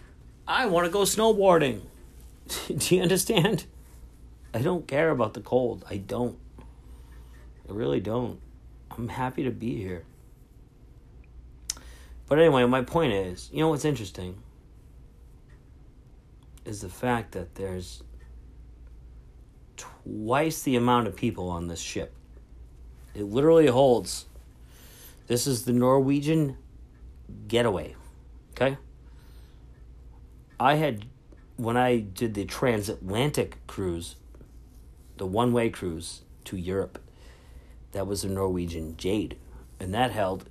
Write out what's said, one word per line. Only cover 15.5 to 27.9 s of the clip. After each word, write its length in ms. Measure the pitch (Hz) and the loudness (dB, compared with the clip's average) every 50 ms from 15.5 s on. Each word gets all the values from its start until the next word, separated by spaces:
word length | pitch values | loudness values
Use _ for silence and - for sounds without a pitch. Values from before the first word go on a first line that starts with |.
| - - - - - - - - - - - - - - - - - - - - - - - | -20 -20 -20 -20 -20 -20 -20 -20 -20 -20 -20 -20 -20 -20 -20 -20 -20 -20 -20 -20 -20 -16 -14
Is 180 | 113 104 - | -12 -12 -10
the 60 | 95 87 | -10 -12
fact 440 | - - 127 123 120 113 107 - | -10 -6 -4 -2 -2 -2 -4 -6
that 220 | - 92 87 87 - | -10 -12 -12 -12 -10
there's 480 | - 95 95 92 90 90 - - - - - - - - - - - - - - - - - - - - - - - - - - - - - - - - - - - - - - | -10 -8 -8 -8 -8 -10 -12 -14 -16 -18 -20 -20 -20 -20 -20 -20 -20 -20 -20 -20 -20 -20 -20 -20 -20 -20 -20 -20 -20 -20 -20 -20 -20 -20 -20 -20 -20 -20 -20 -20 -20 -20 -20 -20
twice 880 | - - - - - - 107 104 107 107 110 127 143 160 160 156 - | -18 -18 -18 -18 -16 -12 -10 -8 -4 -2 2 2 2 2 0 -2 -2
the 140 | - 143 127 | 0 2 2
amount 320 | 120 120 123 123 120 113 101 | 4 4 4 4 4 2 0
of 80 | - | -2
people 320 | - 123 113 101 101 90 90 | -2 -2 -2 -2 -2 -6 -6
on 180 | 87 85 87 | -4 -6 -6
this 140 | 85 82 - | -6 -8 -8
ship. 340 | - - - 95 - - - - - - - - - - - - - - - - - - - - - - - | -10 -8 -8 -8 -8 -10 -12 -18 -20 -20 -20 -20 -20 -20 -20 -20 -20 -20 -20 -20 -20 -20 -20 -20 -20 -14 -10
It 100 | 104 104 | -10 -6
literally 420 | 101 110 131 147 160 165 165 156 | -2 0 4 6 8 8 10 8
holds, 600 | 135 120 131 139 131 120 107 90 - - - - - - - - - - - - - - - - - - - - - - - - | 8 8 6 6 6 6 4 2 -2 -8 -10 -12 -14 -20 -20 -20 -20 -20 -20 -20 -20 -20 -20 -20 -20 -20 -20 -20 -20 -20 -12 -4
this 200 | - 120 120 - | -2 0 0 2
is 180 | 139 127 113 - | 0 0 0 0
the 80 | 127 | 2
Norwegian 840 | 120 123 123 127 131 139 135 135 143 147 143 151 160 160 151 135 131 - - - - - - - - - - - - - - - - 104 107 104 | 2 4 6 6 6 6 4 4 2 2 2 2 2 2 2 0 -2 -8 -16 -20 -20 -20 -20 -20 -20 -20 -20 -20 -20 -20 -18 -18 -16 -16 -6 0
Getaway, 480 | 113 120 120 113 92 82 78 73 | 2 2 2 2 0 -2 -4 -10